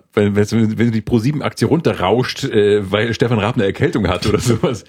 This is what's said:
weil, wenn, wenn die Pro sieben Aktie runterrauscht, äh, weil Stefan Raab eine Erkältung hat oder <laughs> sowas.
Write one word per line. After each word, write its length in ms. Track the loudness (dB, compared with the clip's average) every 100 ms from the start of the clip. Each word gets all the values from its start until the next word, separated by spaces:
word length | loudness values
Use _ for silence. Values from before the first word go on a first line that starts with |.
| _
weil, 200 | 0 2 2
wenn, 420 | 0 2 0 2
wenn 140 | 0
die 80 | 0
Pro 180 | 0 0
sieben 240 | 0 -2
Aktie 240 | -4 -2 0
runterrauscht, 760 | 2 0 0 0 2 0 -4
äh, 460 | -2 2 4 2 0
weil 220 | -2 -2
Stefan 240 | 0 0 0
Raab 160 | 0 0
eine 80 |
Erkältung 440 | -2 0 -2 0 -2
hat 180 | -2 -2
oder 120 | -2
<laughs> 20 |
sowas. 440 | 0 0 0 -4